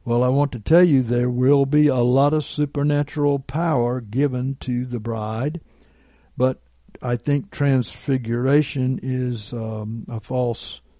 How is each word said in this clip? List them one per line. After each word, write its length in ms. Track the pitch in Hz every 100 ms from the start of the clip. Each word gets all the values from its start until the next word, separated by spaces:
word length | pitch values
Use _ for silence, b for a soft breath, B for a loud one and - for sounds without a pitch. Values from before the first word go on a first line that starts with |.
Well, 220 | 117 120
I 40 | 127
want 220 | 135 143
to 80 | 120
tell 220 | - 165
you 200 | 180 139
there 260 | 120 123 123
will 380 | 123 127 143 135
be 220 | 147 147
a 80 | 127
lot 360 | 123 131 143
of 100 | 156
supernatural 960 | - - 147 143 143 147 139 151 143 143
power 600 | - 151 170 139 120 127
given 560 | 107 117 143 127 131 135
to 260 | 127 123 127
the 120 | 120
bride, 600 | 113 113 107 110 143 160 b b b b b b b -
but 240 | 127 - _ _ - -
I 140 | 123 120
think 340 | - 143 -
transfiguration 1500 | - 143 131 117 - - 131 117 117 131 147 143 139 131 131
is, 500 | 131 127 123 117 104
um, 540 | 117 110 110 107 113 -
a 120 | 113
false 600 | - 127 123 113 - - _